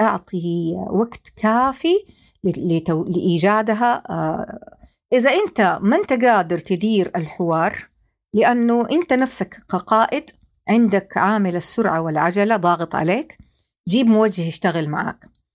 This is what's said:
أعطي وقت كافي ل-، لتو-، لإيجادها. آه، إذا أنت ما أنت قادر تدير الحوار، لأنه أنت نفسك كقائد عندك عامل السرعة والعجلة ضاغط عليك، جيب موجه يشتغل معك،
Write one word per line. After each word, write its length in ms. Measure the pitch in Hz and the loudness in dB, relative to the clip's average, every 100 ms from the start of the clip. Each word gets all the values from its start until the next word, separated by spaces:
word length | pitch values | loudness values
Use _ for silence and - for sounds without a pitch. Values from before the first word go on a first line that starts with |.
أعطي 720 | 220 - - 185 170 170 165 175 190 | -2 -2 -6 -6 -4 -4 -4 -6 -4
وقت 420 | 190 233 - - - | -2 -2 -6 -16 -6
كافي 580 | 214 226 262 269 330 381 427 _ _ _ | -2 0 0 0 0 0 -2 _ _ _
ل-، 340 | 190 - 185 165 | -4 -2 -2 -2
لتو-، 300 | 165 160 170 175 | 0 -2 -2 -2
لإيجادها. 840 | 185 170 185 214 220 214 240 240 - | 0 2 2 2 0 0 0 -2 -4
آه، 480 | 165 160 160 - - - - - _ _ | -6 -4 -6 -8 -12 -20 -20 -20 _ _
إذا 180 | 247 254 | 2 4
أنت 480 | 330 415 - 190 170 | 2 0 2 2 2
ما 140 | 196 302 | 2 2
أنت 280 | 403 254 | 2 2
قادر 340 | 247 214 165 175 | 4 4 2 -4
تدير 520 | - 185 214 214 175 - | -2 -2 0 0 0 -4
الحوار، 720 | 156 - 170 160 175 - - _ _ _ _ | -6 -4 -2 0 0 -2 -12 _ _ _ _
لأنه 540 | 202 233 247 233 240 233 | 2 2 2 2 0 0
أنت 220 | 302 349 | -2 0
نفسك 500 | 254 262 - 185 - - | 0 0 -2 -4 -10 -8
كقائد 600 | 180 - 220 226 277 311 - _ _ - | -6 0 2 2 -2 -8 -14 _ _ 0
عندك 480 | 220 226 196 190 - | 2 4 2 -2 -2
عامل 400 | 180 214 196 175 | 0 2 0 -2
السرعة 440 | - - 208 160 | -2 -2 0 0
والعجلة 560 | 165 151 165 180 202 220 | -2 0 0 2 0 2
ضاغط 380 | 175 170 160 | 2 0 -2
عليك، 440 | - 156 208 320 - - _ _ _ - | -2 -2 -2 -4 -16 -20 _ _ _ -2
جيب 180 | 208 240 | 2 4
موجه 360 | 214 220 202 | 4 2 0
يشتغل 460 | 165 - 180 165 156 | -4 -2 -2 -2 -4
معك، 360 | 151 - - - _ _ | -6 -8 -10 -18 _ _